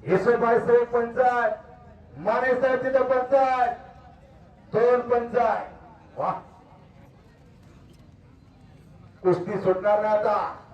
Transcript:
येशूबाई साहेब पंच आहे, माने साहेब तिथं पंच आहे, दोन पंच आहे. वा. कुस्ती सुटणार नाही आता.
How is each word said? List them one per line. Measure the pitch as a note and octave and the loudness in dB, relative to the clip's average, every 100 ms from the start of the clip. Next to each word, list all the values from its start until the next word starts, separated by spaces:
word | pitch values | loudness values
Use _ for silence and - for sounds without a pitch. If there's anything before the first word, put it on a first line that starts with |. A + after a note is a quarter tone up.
| - | 0
येशूबाई | F#3 A#3 A#3 A#3 A#3 | 0 2 2 2 2
साहेब | - A#3+ | 4 2
पंच | A#3 A#3+ A#3 A#3+ | 2 -2 -2 0
आहे, | B3+ B3 A3+ - - - - - - - | 0 2 -2 -4 -14 -20 -20 -20 -20 -10
माने | F3+ B3 B3+ B3 | -4 -2 0 0
साहेब | C4 B3+ | 0 0
तिथं | C4 C4+ | 0 0
पंच | B3+ B3+ B3+ | 2 0 2
आहे, | C#4 C4 B3+ A#3+ A#3+ - - - - - - - - - | 2 2 0 -2 -4 -14 -20 -20 -20 -20 -20 -20 -20 -6
दोन | G#3+ A#3+ B3 | 0 2 2
पंच | A#3+ A#3+ A#3 A#3+ | 2 -2 0 -2
आहे. | A3+ G3+ - - - - - - | 0 -2 -6 -18 -20 -20 -20 -8
वा. | - - - - - - - - - - - - - - - - - - - - - - - - - - - - - - | -6 -6 -12 -20 -20 -20 -20 -20 -20 -20 -20 -20 -20 -20 -20 -20 -20 -20 -20 -20 -20 -20 -20 -20 -20 -20 -20 -20 -20 -4
कुस्ती | F#3+ E3+ - G3 | 0 0 -2 -4
सुटणार | F3+ F#3+ G#3 G#3 | -2 0 0 0
नाही | G#3+ G#3+ | 0 0
आता. | G#3+ G3 C#3+ - - | 0 -2 -4 -10 -20